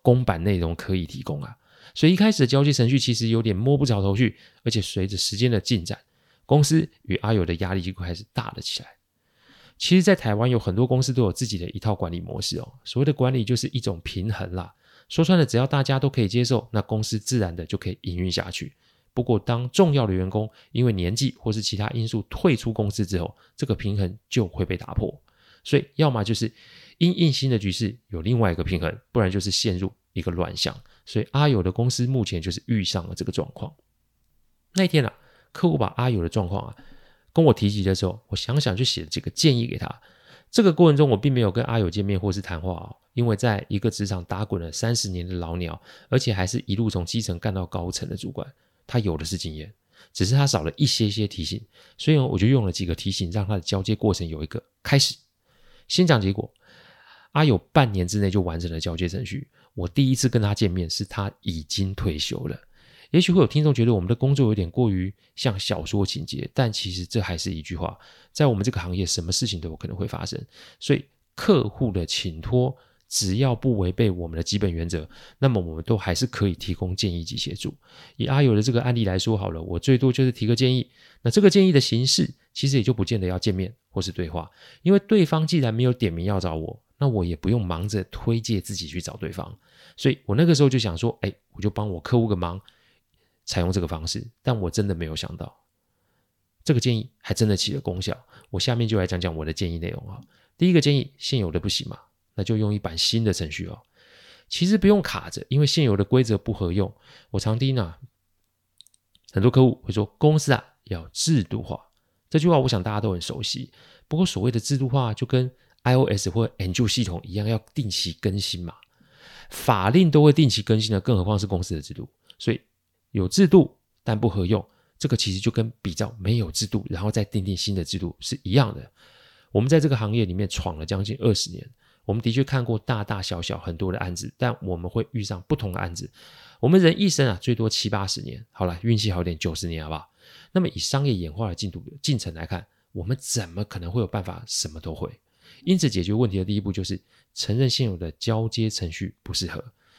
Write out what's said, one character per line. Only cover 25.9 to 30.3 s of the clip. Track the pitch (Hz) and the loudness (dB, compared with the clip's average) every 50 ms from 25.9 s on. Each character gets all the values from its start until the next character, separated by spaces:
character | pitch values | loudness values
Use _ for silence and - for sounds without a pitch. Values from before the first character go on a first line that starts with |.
| _ | _
要 | - 156 147 | 0 2 2
么 | 123 113 101 | 2 0 0
就 | 107 113 | 0 0
是 | - 117 110 - _ - - - - - - _ - | -2 -2 -4 -6 _ -20 -20 -20 -20 -20 -14 _ 2
因 | 170 175 180 - | 2 2 4 4
应 | 170 156 131 | 4 2 2
新 | - 135 135 | 2 0 0
的 | 123 107 | 0 0
局 | 95 98 87 | 0 -2 -2
势 | - 110 95 - - _ - | -2 -2 -4 -4 -6 _ -10
有 | - 82 | -8 -4
另 | 80 104 123 113 | -2 0 2 2
外 | 113 92 82 | 2 2 2
一 | |
个 | 85 82 | 0 -2
平 | 85 92 82 | -2 0 0
衡， | 85 78 - - _ _ | -2 -2 -6 -6 _ _
不 | - 120 | 0 0
然 | 104 92 | 2 2
就 | 95 101 | 0 0
是 | 92 101 | -2 -2
陷 | - - - 110 92 90 | -2 0 0 0 -2 -2
入 | 95 95 - _ _ _ - | -2 -4 -6 _ _ _ -8
一 | - | -6
个 | 82 92 | -4 -4